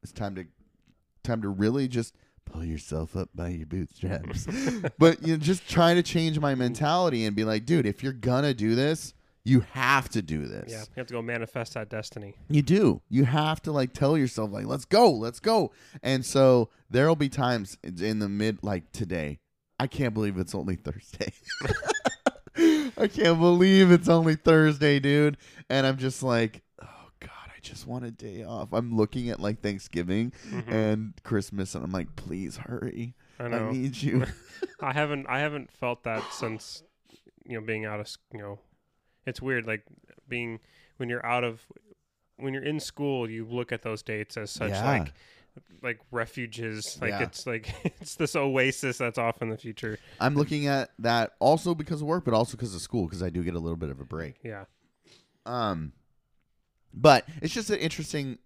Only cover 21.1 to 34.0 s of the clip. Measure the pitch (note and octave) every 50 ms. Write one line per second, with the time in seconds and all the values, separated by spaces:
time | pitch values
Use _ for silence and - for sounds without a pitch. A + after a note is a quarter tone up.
21.1 | - - - - - - _ - C6+ C6+ - - - C6+ - - - - - -
22.1 | - - _ - - - - - _ - E4 E4 D#4+ D#4 D4+ C4 - - - G#3
23.1 | - - G#3 E3+ E3+ E3 E3 F3 F3 F3 F3+ F#3+ F#3+ F#3+ F#3+ F3+ F3 E3+ - -
24.1 | E3+ E3 E3 D#3+ D#3 D3+ _ - D#3+ D#3+ D#3 D#3 D3+ C#3 D3 D3 C#3+ C#3+ C3+ D#3
25.1 | D3 D3 D3 D3 D3 - - - - - - _ - C3+ C3+ C3+ C3+ C3+ B2+ C3
26.1 | B2+ - - C3 A#2+ A#2 A2+ A2 G#2+ - _ _ _ - - - - - - -
27.1 | _ _ - - - - - - - - _ - - - - - A#2+ B2+ B2 A#2
28.1 | A#2 - - A2 G2 G2 A2+ E2+ A2+ A2 - A2+ - A2+ A#2+ A#2+ A#2 A2 G#2+ G#2
29.1 | - C3 A#2+ A#2+ A2 - F#2 G#2 G#2+ A2 - G#2 G#2 G2 - - - E2 F2 F2
30.1 | F#2 G#2 A2+ B2 - - - - G#3 - - A2+ A2+ A2 A2 G#2+ G#2+ G#2+ A2 G#2+
31.1 | - - _ - A#2 G#2 F#2+ - - G2 F#2+ F#2+ - F2 B1+ D#2 F#2 F#2+ E2+ -
32.1 | - - - - E2 F#2 F#2+ D2+ - - B2 - A#2 - - B2+ - - A#2 A#2+
33.1 | B2 _ _ _ _ _ B2 A#2+ A#2 A2+ A2 A2 A2 C3 B2+ C#3 B2+ A#2+